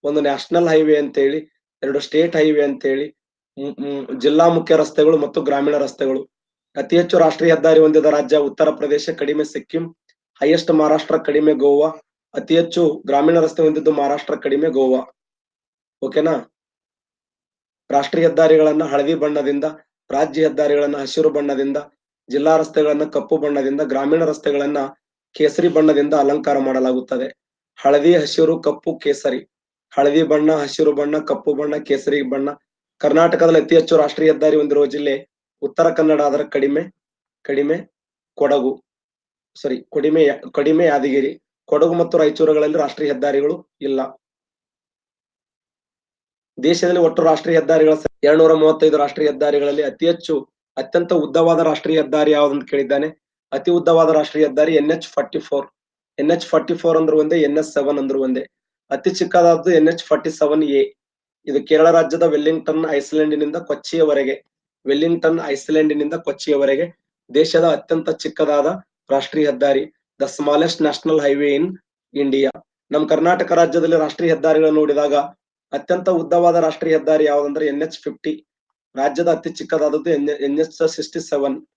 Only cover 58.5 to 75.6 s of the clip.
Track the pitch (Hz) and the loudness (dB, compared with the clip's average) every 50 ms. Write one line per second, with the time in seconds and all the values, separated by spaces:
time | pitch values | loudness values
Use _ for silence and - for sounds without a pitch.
58.5 | _ _ _ _ _ _ _ _ 139 139 - 190 185 - 175 175 - 180 175 170 | _ _ _ _ _ _ _ _ -8 -4 -4 -4 -2 -2 -4 0 2 4 4 4
59.5 | 165 165 170 185 175 160 151 160 165 170 - - 156 151 - 160 156 - 156 147 | 4 2 2 2 4 4 4 4 0 -2 -2 -2 -4 -2 -2 -6 -4 -2 -2 0
60.5 | 151 156 156 143 139 139 135 135 - _ _ _ _ _ _ _ _ _ _ 147 | 0 0 0 0 0 0 0 0 -4 _ _ _ _ _ _ _ _ _ _ -4
61.5 | 135 143 - - 156 156 160 170 165 165 160 160 160 170 170 165 151 147 147 156 | -4 -4 0 2 2 4 6 6 6 4 2 0 0 0 0 0 0 0 0 0
62.5 | 160 160 156 - 156 156 160 160 156 143 139 - 156 156 151 151 151 151 147 147 | -2 -2 -4 -4 -4 -4 -4 -2 -4 -4 -4 -4 -2 -2 0 0 -2 -4 -4 -4
63.5 | 147 170 170 - - - _ - - 165 160 151 147 139 139 127 139 - _ _ | -6 -10 -8 -8 -10 -10 _ -8 -2 0 0 2 2 0 -2 -2 -6 -8 _ _
64.5 | _ _ _ _ _ _ _ 131 143 147 156 170 170 170 - 160 165 165 160 147 | _ _ _ _ _ _ _ -4 -2 0 0 0 -2 0 0 -2 -2 -2 -4 -6
65.5 | 139 139 - - 156 156 156 151 151 147 147 147 165 170 - - 139 - - - | -8 -8 -6 -2 0 0 0 0 0 -2 -4 -4 -6 -8 -8 -8 -8 -8 -4 -2
66.5 | 147 139 139 135 135 143 170 175 - _ _ _ _ _ _ _ 123 143 160 156 | 0 0 2 0 0 0 -2 -6 -8 _ _ _ _ _ _ _ 0 0 0 2
67.5 | - 165 165 170 151 139 - _ 160 160 - - 156 - - 156 151 - 156 143 | 2 0 2 2 0 -2 -4 _ -4 -4 -2 -4 -8 -6 -8 -12 -4 -4 -2 0
68.5 | 147 147 139 156 185 185 - _ _ _ _ _ 135 139 135 - - 156 151 143 | 0 0 0 0 -4 -6 -12 _ _ _ _ _ -2 -2 -2 -4 -4 -2 -2 -2
69.5 | 131 123 135 139 135 135 151 - _ _ _ _ _ _ 135 135 - - 147 147 | 0 0 0 0 0 0 -2 -4 _ _ _ _ _ _ -8 -8 -6 -6 -2 0
70.5 | 147 147 160 165 - - 156 151 143 - - 160 160 156 147 143 139 139 147 143 | 2 2 0 0 -2 -2 -2 -2 -2 -4 -4 -2 0 0 2 0 0 0 0 0
71.5 | 143 143 165 190 190 - _ _ _ _ _ _ _ 143 143 139 131 135 135 131 | 0 0 -2 -4 -8 -14 _ _ _ _ _ _ _ -4 -4 -2 0 0 0 -2
72.5 | - - _ _ _ _ _ _ 143 151 156 156 156 151 160 175 180 175 175 - | -4 -8 _ _ _ _ _ _ -2 -2 0 0 0 0 2 0 0 0 0 0
73.5 | 165 160 170 160 - 170 160 156 165 160 156 151 - - 170 165 165 156 135 160 | 2 2 2 2 2 -2 0 2 0 0 0 -2 -4 -4 -2 -2 -2 0 0 0
74.5 | 156 156 160 156 156 156 151 151 143 143 147 139 143 143 143 - - _ _ _ | 2 4 2 2 2 2 2 2 0 0 0 0 0 -2 -2 -4 -10 _ _ _
75.5 | _ _ | _ _